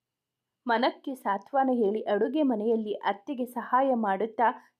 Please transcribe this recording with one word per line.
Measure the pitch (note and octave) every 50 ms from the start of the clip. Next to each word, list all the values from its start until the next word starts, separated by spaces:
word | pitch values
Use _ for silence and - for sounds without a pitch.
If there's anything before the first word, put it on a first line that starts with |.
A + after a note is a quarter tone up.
| _ _ _ _ _ _ _ _ _ _ _ _ -
ಮನಕ್ಕೆ | B3 A#3 A3+ B3 C#4+ - - - D4 C4+
ಸಾಂತ್ವನ | B3+ - A3+ G3 G3 - - - C4+ C4+ C4 B3+
ಹೇಳಿ | A#3+ A3+ F#3+ G3+ A3 -
ಅಡುಗೆ | - G#3 G3+ G#3 C#4 B3+ D#4 D#4
ಮನೆಯಲ್ಲಿ | C4 B3 G#3 G#3 A3+ A#3 A3+ A3 G#3 -
ಅತ್ತೆಗೆ | - - - G3+ G3+ - - D4 A#3+ B3+
ಸಹಾಯ | A#3+ - A#3+ A3+ - - B3+ C4+ C4+ B3+
ಮಾಡುತ್ತಾ | A#3 A3 G3+ F#3+ F#3+ G#3+ A3+ - - A#3+ A3 B3 B3 - _ _ _